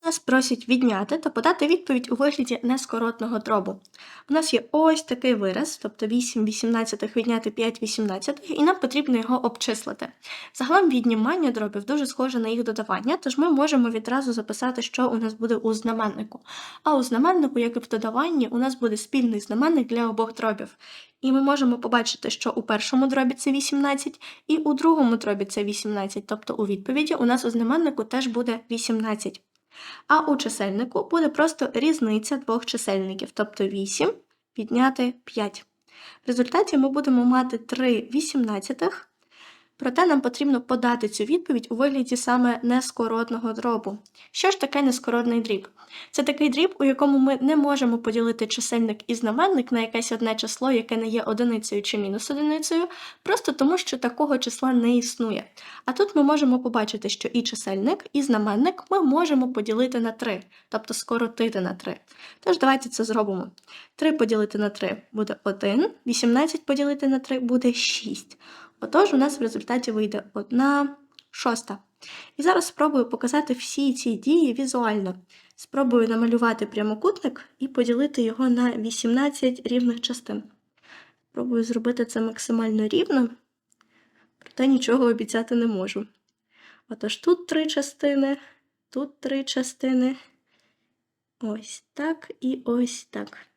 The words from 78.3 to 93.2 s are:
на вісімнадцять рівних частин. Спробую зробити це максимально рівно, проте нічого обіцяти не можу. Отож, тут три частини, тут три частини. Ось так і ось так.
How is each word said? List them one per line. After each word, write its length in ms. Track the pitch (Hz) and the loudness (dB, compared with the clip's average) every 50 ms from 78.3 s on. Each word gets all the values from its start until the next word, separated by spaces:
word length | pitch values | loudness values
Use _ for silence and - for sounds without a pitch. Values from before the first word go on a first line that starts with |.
| 226 226 262 254 | 0 0 2 2
на 280 | 240 240 247 247 233 | 2 2 2 0 0
вісімнадцять 840 | 240 214 226 226 - - 233 233 254 277 294 285 - - 254 254 254 - | -2 -6 -6 -6 -4 -2 0 2 2 2 0 0 0 0 0 0 0 -4
рівних 360 | - 247 254 247 240 233 233 | -2 0 2 2 2 0 0
частин. 420 | - - 247 - - - 208 214 - - _ _ _ _ _ _ _ - - - - _ _ _ _ _ | -4 -6 -8 -8 -8 -8 -10 -10 -10 -12 _ _ _ _ _ _ _ -20 -20 -20 -20 _ _ _ _ _
Спробую 340 | _ - 240 247 240 233 226 | _ -6 -4 -2 0 0 0
зробити 400 | 226 233 233 226 240 247 247 240 | 0 -2 -2 0 -2 0 0 -2
це 160 | 233 - 226 | -4 -2 -4
максимально 680 | 226 226 220 - - - 233 226 226 220 214 214 214 214 | -4 -4 -4 -8 -4 -2 -2 -2 0 0 0 0 0 2
рівно, 400 | 208 - 359 - 302 269 247 233 240 _ _ _ _ _ _ _ _ _ _ _ _ _ _ _ _ _ _ _ _ _ | 2 0 0 2 2 2 2 2 -2 _ _ _ _ _ _ _ _ _ _ _ _ _ _ _ _ _ _ _ _ _
проте 280 | _ - _ - 254 | _ -20 _ 0 4
нічого 380 | 269 269 247 254 - 233 262 262 | 4 4 4 4 2 2 4 4
обіцяти 500 | 240 233 226 226 214 - 226 226 - 247 | 2 2 0 -2 -4 -2 -4 -2 0 0
не 120 | 240 233 | 0 2
можу. 400 | 233 220 185 185 196 - 202 214 - _ _ _ _ _ _ _ _ _ _ _ - - _ _ _ | 2 0 -2 -4 -4 -6 -8 -8 -10 _ _ _ _ _ _ _ _ _ _ _ -20 -20 _ _ _
Отож, 280 | 226 220 - 214 - | -12 -8 -6 -6 -6
тут 300 | - - 339 349 349 349 | -2 2 2 2 2 2
три 200 | - 311 320 311 | -4 -2 -2 0
частини, 720 | 311 - 294 277 277 - _ - 285 285 277 269 269 277 277 - - _ _ _ _ _ _ _ _ | 0 -2 -4 -4 -4 -8 _ 0 0 2 2 2 0 0 -4 -6 -20 _ _ _ _ _ _ _ _
тут 300 | - 262 285 277 - _ | -8 -8 -8 -8 -10 _
три 240 | - 262 269 269 269 | -8 -4 -4 -4 -4
частини. 720 | 269 - 277 254 254 - _ - 262 262 254 247 254 269 262 - _ _ _ _ _ _ _ _ _ _ _ _ _ _ _ _ _ _ _ _ _ _ _ | -4 -4 -4 -4 -4 -6 _ -2 0 2 2 2 2 0 -4 -12 _ _ _ _ _ _ _ _ _ _ _ _ _ _ _ _ _ _ _ _ _ _ _
Ось 440 | - 220 208 220 220 - - - _ _ _ | -8 -8 -8 -8 -10 -14 -18 -18 _ _ _
так 360 | - 285 311 320 311 - - - _ | -6 -4 -4 -4 -6 -8 -18 -16 _
і 220 | - 254 262 262 - | -6 -6 -6 -4 -4
ось 400 | 240 233 240 247 240 240 - - | -2 0 0 0 -2 -4 -10 -16
так. 340 | _ - 208 | _ -12 -12